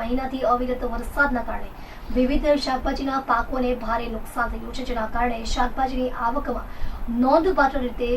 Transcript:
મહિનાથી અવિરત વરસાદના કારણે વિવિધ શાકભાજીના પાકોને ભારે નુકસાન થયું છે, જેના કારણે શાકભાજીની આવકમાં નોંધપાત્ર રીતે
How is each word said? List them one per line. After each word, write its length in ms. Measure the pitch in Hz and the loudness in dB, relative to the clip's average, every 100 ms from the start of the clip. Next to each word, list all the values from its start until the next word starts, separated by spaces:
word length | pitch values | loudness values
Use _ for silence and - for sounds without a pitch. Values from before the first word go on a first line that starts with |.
મહિનાથી 420 | 233 254 262 262 233 | -2 0 0 0 2
અવિરત 360 | 247 247 247 247 | 2 2 -2 -2
વરસાદના 580 | 233 - - - 247 | -4 -4 2 2 2
કારણે 260 | 220 208 - - - - - 226 | -2 -4 -6 -10 -14 -14 -2 2
વિવિધ 320 | 254 285 294 285 | 4 4 4 2
શાકભાજીના 640 | 269 254 285 254 269 269 | 2 -2 -2 -2 -2 -2
પાકોને 480 | 254 233 240 262 247 233 | 2 0 2 0 0 0
ભારે 320 | 220 233 233 | -2 -2 -2
નુકસાન 420 | 220 - 254 226 | -6 -6 -4 -4
થયું 240 | - - | -4 -6
છે, 100 | - | -6
જેના 220 | 247 233 214 | -4 -2 -2
કારણે 320 | - 247 226 - | 0 0 0 -2
શાકભાજીની 640 | - 240 - 262 262 254 - | 0 2 2 0 0 -2 0
આવકમાં 480 | 233 277 277 240 - - - - - 233 | 0 0 -2 -4 -6 -2 0 0 -2 2
નોંધપાત્ર 580 | 262 311 349 311 277 277 | 4 6 4 4 4 2
રીતે 300 | 247 226 240 | -2 -2 -2